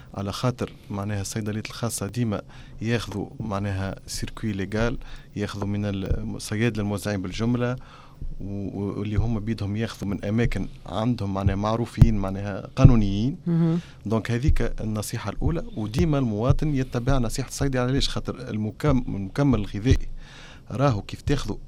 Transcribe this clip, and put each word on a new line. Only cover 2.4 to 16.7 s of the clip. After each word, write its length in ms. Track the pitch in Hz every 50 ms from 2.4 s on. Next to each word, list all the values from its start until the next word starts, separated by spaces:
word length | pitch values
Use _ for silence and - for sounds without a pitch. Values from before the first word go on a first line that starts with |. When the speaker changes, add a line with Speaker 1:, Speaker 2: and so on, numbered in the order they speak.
| - - - - - - - -
Speaker 1:
ياخذوا 460 | 104 113 120 113 - 104 101 101 - - - 135
معناها 560 | 110 110 98 98 104 101 98 95 95 95 - - - -
سيركوي 440 | - - - - - - - 110
legal، 460 | 101 98 95 95 107 107 113 117 - - - - - - - - -
ياخذوا 320 | - 104 101 - 101 101 101
من 180 | 101 101 104
الم-، 500 | 104 101 98 95 101 104 107 110 110 101
الصيادلة 480 | 107 - - 107 107 117 120 104 107 104
الموزعين 380 | 104 104 98 - 107 104 98
بالجملة، 540 | 92 95 90 98 110 117 123 120 120 120 123 127 - - - - - - - - - - - -
و-، 40 | 98
و-، 540 | 98 101 101 98 - - 98 101 98 - 101
واللي 160 | 104 107 104
هم 240 | 101 113 117 117 104
بيدهم 360 | 104 110 110 104 104 98 104
ياخذوا 340 | 107 113 107 - - 101 98
من 160 | 101 87 -
أماكن 420 | 101 107 117 117 113 - 101 - - - - -
عندهم 480 | - 87 101 110 123 120 104 104 98 95
معناها 220 | 95 98 98 98
معروفين 600 | 98 104 107 113 117 120 - - 107 - 113 110 104
معناها 500 | 98 95 95 98 101 104 98 104 - - -
قانونيين. 600 | - 135 151 123 120 107 98 98 101 113 135 170 - - 175
Speaker 2:
مهم. 320 | 170 165 170 165 165 175 - - - - -
Speaker 1:
دونك 260 | 101 113 110 95 -
هذيك 420 | 117 120 131 156 - - 117 113 - -
النصيحة 500 | 107 110 107 107 104 - - 113 - 101
الأولى، 320 | - - - 143 165 160 - - - 117
وديما 400 | 107 104 107 143 175 160 147 139
المواطن 580 | 131 113 104 101 117 135 143 - - 156